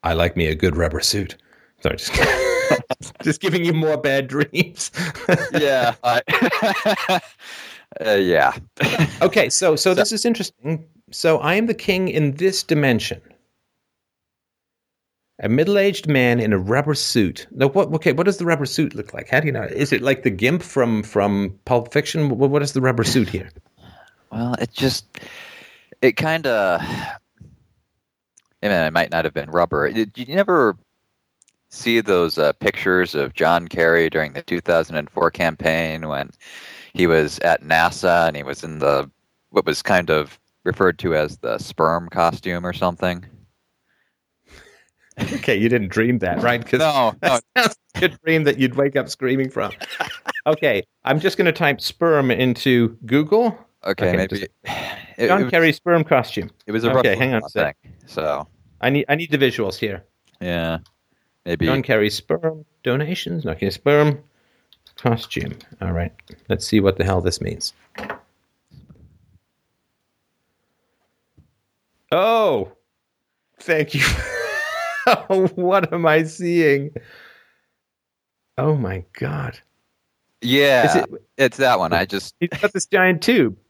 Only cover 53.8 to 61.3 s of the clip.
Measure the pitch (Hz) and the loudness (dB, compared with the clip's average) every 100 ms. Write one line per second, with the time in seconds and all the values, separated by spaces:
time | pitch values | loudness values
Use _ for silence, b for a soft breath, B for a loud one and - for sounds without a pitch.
53.8 | - 101 95 90 95 101 98 _ - B | -6 0 2 2 0 -4 -10 _ -12 B
54.8 | B B B B 117 190 196 175 165 151 | B B B B 2 2 4 4 4 2
55.8 | - 170 156 139 117 - 90 _ - 110 | 2 2 4 2 2 -6 -8 _ -6 -2
56.8 | 117 131 123 98 127 117 71 104 73 - | 2 2 2 2 2 0 -2 -2 -2 -4
57.8 | - - - - 78 71 76 _ _ _ | -20 -20 -12 -6 -4 -4 -8 _ _ _
58.8 | 120 143 - 147 170 147 135 123 104 - | 0 0 0 -2 0 2 2 0 -4 -4
59.8 | 107 95 _ _ _ _ 90 87 82 82 | -6 -6 _ _ _ _ -4 -2 -2 -4
60.8 | - _ _ _ _ | -8 _ _ _ _